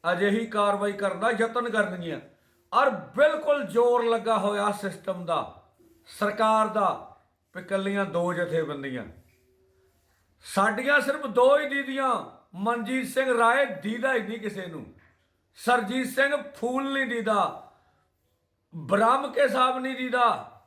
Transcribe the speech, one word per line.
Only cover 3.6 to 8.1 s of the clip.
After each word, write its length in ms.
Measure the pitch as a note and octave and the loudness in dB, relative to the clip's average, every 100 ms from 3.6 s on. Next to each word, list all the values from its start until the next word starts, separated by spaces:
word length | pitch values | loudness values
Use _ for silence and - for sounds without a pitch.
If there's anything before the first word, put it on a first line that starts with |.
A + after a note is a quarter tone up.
ਜ਼ੋਰ 400 | G#3 G#3 A#3+ A#3+ | 2 2 4 4
ਲੱਗਾ 340 | A#3 A3+ G#3+ A3 | 2 0 2 0
ਹੋਇਆ 320 | G3 G#3 G#3 | 0 0 -2
ਸਿਸਟਮ 560 | G3+ G3 - - F3+ E3+ | -2 -6 -8 -8 -6 -2
ਦਾ, 360 | D#3 A#2+ - _ _ _ _ _ | -4 -4 -12 _ _ _ _ _
ਸਰਕਾਰ 600 | - G#3 G#3 A3 A3 A3 | -4 -4 0 2 4 2
ਦਾ, 500 | G#3 F#3+ - - - _ _ _ F#3 | 2 0 -2 -10 -20 _ _ _ -16
ਵੀ 60 | |
ਇਕੱਲੀਆਂ 420 | F#3 G3 G3 G3+ | -4 -2 0 -2
ਦੋ 280 | F#3+ | -2